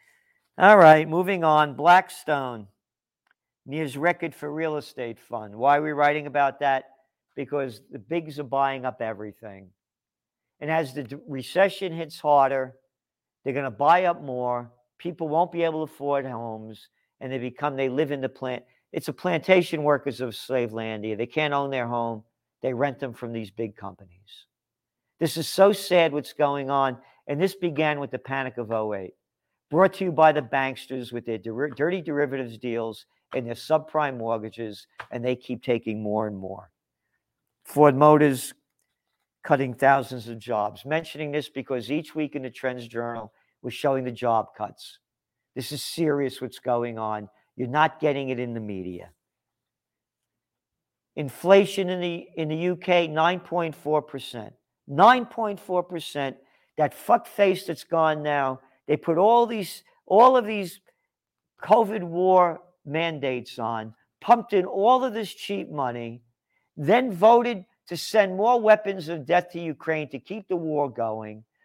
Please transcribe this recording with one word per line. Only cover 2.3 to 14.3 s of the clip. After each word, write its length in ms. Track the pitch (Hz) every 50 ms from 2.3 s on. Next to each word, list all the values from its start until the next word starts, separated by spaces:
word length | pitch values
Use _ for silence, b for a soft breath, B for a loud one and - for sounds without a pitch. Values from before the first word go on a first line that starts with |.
| 151 139 135 127 123 110 101 101 _ _ _ _ _ _ _ _ _ _ _ _ _ _ _ _ _ _ _ 131
nears 280 | 135 156 160 143 123
record 380 | 143 147 175 175 175 - 160 -
for 180 | - - 147
real 260 | 147 156 160 160 151 147
estate 420 | - - - - 123 117 117 -
fund. 340 | _ - - 113 107 104 101
Why 240 | 110 120 139 143 147
are 60 | 151
we 80 | 151
writing 340 | 151 143 147 147 147 151 147
about 360 | 143 131 143 139 139 131 135
that? 240 | 143 139 135 135 - _ _ _ _ _ _ _ _ _ _
Because 480 | - 143 - 147 147 139 131 113 107 - _
the 80 | - 123
bigs 420 | 98 - 160 170 165 156 139 143
are 40 | 147
buying 400 | 123 131 139 139 135 135 135 123
up 180 | 127 - -
everything. 680 | 117 110 110 95 110 107 98 _ - 107 98 95 98 90 92 _ _ _ _ _ _ _ _ _ _ _ _ _ _ _ _ _
And 100 | 147 147
as 240 | 160 160 165 135 127
the 100 | 147 135
d-, 120 | 110 135 143 - 165
recession 640 | 139 135 120 - - 180 196 196 190 - 202 180 165
hits 260 | 165 165 151 - -
harder, 560 | - 151 147 143 135 135 135 135 131 127 123 _ _ _ _ _ _ _ _ _ _ _ _ _ -
they're 100 | 135 127
gonna 180 | 139 139 135
buy 320 | 107 98 - 151 170 180 185
up 180 | 175 170 170
more. 480 | 151 139